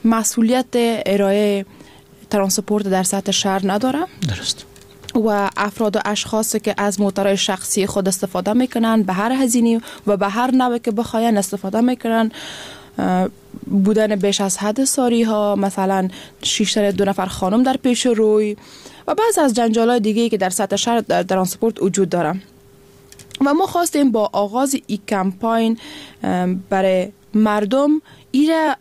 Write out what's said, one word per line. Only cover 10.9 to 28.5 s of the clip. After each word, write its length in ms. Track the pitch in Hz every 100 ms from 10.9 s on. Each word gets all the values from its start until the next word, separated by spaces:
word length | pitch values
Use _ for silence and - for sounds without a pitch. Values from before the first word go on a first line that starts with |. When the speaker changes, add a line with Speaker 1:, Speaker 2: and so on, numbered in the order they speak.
Speaker 1:
بخواین 460 | 214 233 226 233 208
استفاده 440 | 196 196 196 214
می‌کنن، 500 | 247 254 226 226 220 - - - - - - -
اه، 300 | 185 185 185 - - - -
بودن 500 | 196 190 214 214 208
بیش 260 | 202 196
از 160 | 196 -
حد 260 | 208 214
ساری 400 | 269 - 247 233
ها، 320 | 226 214 208 202
مثلاً 520 | 196 196 190 190 185 - - -
شیشتن 480 | - - 202 214 202
دو 140 | 190 196
نفر 200 | 196 185
خانم 380 | - 185 220
در 140 | 254 262
پیش 280 | 262 240 254
روی 520 | 220 220 214 214 208 - - - - -
و 80 | 302
بعض 220 | 453 392
از 160 | 285
جنجال 360 | 226 233 220 226
های 100 | 247
دیگه‌ای 300 | 214 214 233
که 80 | 208
در 120 | 185
سطح 260 | 185 196 196
شهر 240 | - 233
در 240 | - 175
ترانسپورت 580 | 185 190 185 - 226 214
وجود 280 | 190 196 185
داره. 260 | 175 156 185 - - - - - - - - - - 277
و 80 |
ما 120 | 302 381
خواستیم 460 | 349 349 294 277
با 180 | 220 208
آغاز 420 | - 202 226 269 269 -
این 120 | 208 -
کمپاین، 680 | 202 190 185 226 226 226 226 - - - -
ام، 400 | 190 180 180 185 -
برای 380 | 190 190 185 190 - _
مردم 560 | 214 214 208 208 262 294 302 - - -
ایره 440 | 262 302